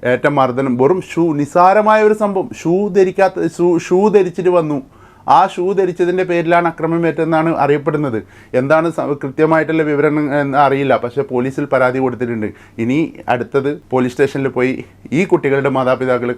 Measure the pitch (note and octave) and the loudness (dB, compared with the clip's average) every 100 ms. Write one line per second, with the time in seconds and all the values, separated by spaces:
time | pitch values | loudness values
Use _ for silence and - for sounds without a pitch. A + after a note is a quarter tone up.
0 | A#2+ B2 D3 C#3+ C3 B2 C3 B2 C3+ F3+ | -2 0 0 2 0 0 -2 2 2 2
1 | - E3 E3+ D3 C#3+ F3 F#3 G#3 G#3+ G#3+ | -2 -2 0 -2 -2 2 4 4 4 4
2 | G#3+ G#3+ G3+ F#3+ - - D#3+ F#3 G#3 F#3+ | 2 2 -2 -2 -6 -6 -2 -2 0 2
3 | F#3 F#3 F#3+ F3+ E3 - F3 E3 - F3+ | 2 2 0 0 -4 0 0 0 0 2
4 | G#3 G3 F3+ - F3+ F3 D#3 C#3+ - - | 4 2 0 -2 0 2 0 -4 -8 -18
5 | - - - D3+ F#3+ F#3 F3+ G3 F#3 F3 | -20 -8 2 4 4 0 -2 0 -2 0
6 | F3 F#3 F3+ E3+ E3 F3 E3+ - D#3+ E3+ | 0 0 0 -2 2 2 0 -2 -2 0
7 | E3 D#3 D#3+ D#3+ D#3+ D#3 C#3+ D3 D3 D3 | -2 -2 0 0 0 0 0 0 -2 -2
8 | C#3+ A2 - - - B2+ C#3 D#3+ E3 D#3+ | -2 -4 -8 -18 -6 -2 2 2 0 -2
9 | C3 C#3 C#3 C#3 D#3 D#3+ D3+ D#3+ D3+ C#3+ | -4 -6 -6 0 2 2 0 0 0 0
10 | D3+ D3+ D3+ D3 C#3 C#3 C#3 C#3 C#3 A#2 | 0 0 -2 -2 0 2 2 2 0 0
11 | A#2+ C#3+ C#3 B2 C3 C3+ C#3+ C3 B2+ C3 | -2 -4 -4 -2 -2 -4 -2 0 2 0
12 | C3 A#2 A#2+ A2+ G#2+ - - - A#2 C#3+ | -2 -2 -4 -4 -6 -10 -14 -6 -2 -2
13 | E3 - - B2 A2 C#3 C#3 D3 - C3 | -4 -6 -2 -2 -2 -2 -2 -6 -4 -2
14 | B2 - C3+ C#3 C3+ B2+ B2+ C3 - - | -2 0 -2 -2 -4 -2 -2 -4 -10 -18
15 | - C#3 G3 E3+ C#3 C#3 C3+ C3 B2+ B2+ | -6 -4 0 0 0 0 0 0 0 0
16 | B2+ B2 B2 | 0 -2 -2